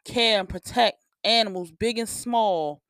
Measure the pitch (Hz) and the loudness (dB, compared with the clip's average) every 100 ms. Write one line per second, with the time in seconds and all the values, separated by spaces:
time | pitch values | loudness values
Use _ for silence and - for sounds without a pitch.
0 | - 247 226 208 185 185 - 247 220 - | -6 0 2 2 0 -8 -4 2 2 0
1 | _ _ - 233 214 185 175 160 226 226 | _ _ 0 2 2 -4 -10 -4 -2 -2
2 | 226 - 240 233 214 175 151 147 _ | -6 -8 -2 0 2 0 -2 -6 _